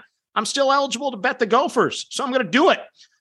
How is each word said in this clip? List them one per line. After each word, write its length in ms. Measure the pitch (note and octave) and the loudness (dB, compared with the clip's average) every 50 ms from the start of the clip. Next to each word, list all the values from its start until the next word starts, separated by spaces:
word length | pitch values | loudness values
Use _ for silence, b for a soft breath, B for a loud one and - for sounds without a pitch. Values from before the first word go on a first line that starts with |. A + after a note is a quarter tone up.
| - _ _ _ _ _ - | -10 _ _ _ _ _ -6
I'm 120 | G3+ A3+ | -4 -4
still 260 | G#3 - C#4 C#4 C4+ C4+ | -2 -2 0 2 2 2
eligible 380 | C#4+ C#4 C#4 - A#3 C#4+ C#4 | 2 0 -2 -4 -6 -6 -6
to 80 | B3 G#3 | -6 -4
bet 200 | F#3 B3 C4+ C4 | -4 -4 -2 -2
the 60 | A#3+ | 0
Gophers, 640 | G#3 G#3+ A#3+ C#4+ D4+ - B3+ F#3+ C3+ - - - - | 2 2 2 2 2 0 0 0 0 0 -6 -12 -10
so 160 | - - B3+ | -8 -8 -4
I'm 80 | C4+ B3+ | -2 -2
gonna 120 | C4 B3 | -2 -2
do 260 | E3 D#3 B3+ D#4 D4+ | 2 2 4 4 4
it. 80 | B3+ - - - _ b b b b b | 4 2 -2 -14 _ b b b b b